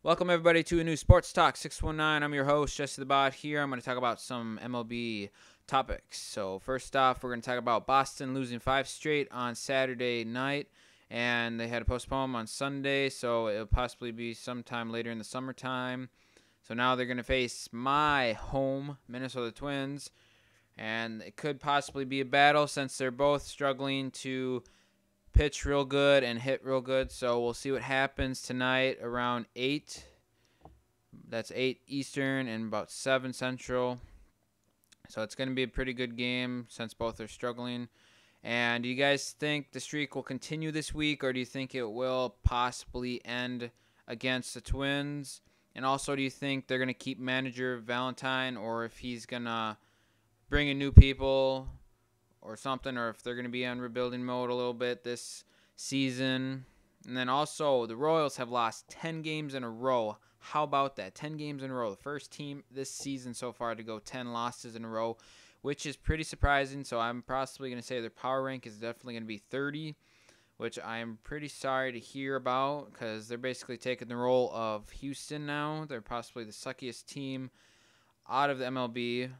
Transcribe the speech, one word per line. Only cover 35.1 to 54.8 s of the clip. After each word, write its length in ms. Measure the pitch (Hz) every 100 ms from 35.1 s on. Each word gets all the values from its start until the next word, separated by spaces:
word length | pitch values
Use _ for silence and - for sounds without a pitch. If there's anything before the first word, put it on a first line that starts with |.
| -
it's 120 | 107
gonna 180 | - 131
be 100 | 131
a 60 | 123
pretty 240 | - 131
good 240 | 120 123 117
game 500 | 123 123 123 123 120
since 260 | - 113
both 260 | - 117 110
are 80 | 110
struggling. 600 | - 123 120 123 123 120 _ _ _ _ _
And 400 | 117 120 120 120
do 60 | 123
you 60 |
guys 380 | 127 139 139 -
think 400 | - 151 147 139
the 80 | 131
streak 340 | - 151 139
will 80 | 139
continue 480 | - 131 - 156 160
this 240 | 156 147
week, 280 | 151 151 143
or 100 | 131
do 80 | 127
you 60 | 123
think 280 | 135 131
it 100 | 131
will 520 | 113 113 127 127 123 -
possibly 840 | - 123 123 - - 123 123 123
end 460 | - 120 123 123 120 _ _ _ -
against 480 | 120 131 127 -
the 60 | 123
Twins? 800 | - 131 139 143 143 147 135 - _ _ _ -
And 100 | 131
also, 300 | 135 - 139
do 60 |
you 80 | 135
think 360 | - 143 135 -
they're 140 | 127
gonna 120 | 127
keep 280 | 123 131 131
manager 560 | 127 127 131 123 127 123
Valentine, 800 | 110 123 127 123 131 131 131 120
or 280 | 110 113
if 140 | 117 -
he's 280 | 127 120 110
gonna 520 | 123 117 113 110 107 _ _ _ _ _ _ _
bring 180 | 147 147
in 120 | 139
new 120 | 139
people 800 | 127 135 127 135 135 131 131 131 135 - _ _ _ _ _
or 160 | - 107
something, 400 | 139 131 139 123
or 140 | 117
if 120 | 107
they're 140 | 123 123
gonna 140 | 123
be 160 | 123 123
on 120 | 123
rebuilding 460 | 123 117 123 123
mode 240 | 123 123 123
a 60 |
little 200 | 123 123
bit 300 | 117